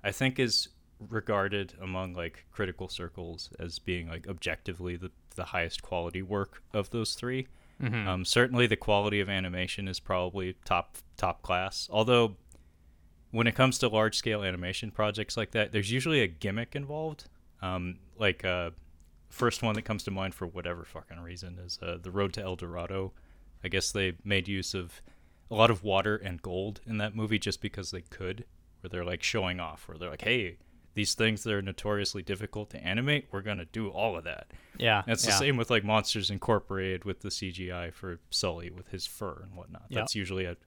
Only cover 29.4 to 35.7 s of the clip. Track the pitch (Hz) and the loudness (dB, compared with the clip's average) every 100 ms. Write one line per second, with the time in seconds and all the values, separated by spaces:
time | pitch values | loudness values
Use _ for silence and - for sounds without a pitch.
29.4 | 92 90 82 78 - 78 87 76 107 123 | 0 -2 -6 -10 -14 -10 -8 -4 2 2
30.4 | 95 82 - - - - 104 - 113 107 | 2 -8 -20 -20 -10 -2 0 4 4 2
31.4 | - 104 98 92 107 104 98 101 90 98 | 0 0 -2 -4 -2 0 0 -4 -4 -4
32.4 | 104 107 107 - 82 101 131 147 - 98 | -4 -8 -8 -8 -2 0 2 0 0 -6
33.4 | 101 101 82 113 107 82 110 87 82 - | -4 -6 -4 -4 -4 0 0 0 -6 -10
34.4 | - - - - 117 107 98 113 - 98 | -10 -18 -20 0 6 6 6 2 6 6
35.4 | 139 131 113 | 6 4 4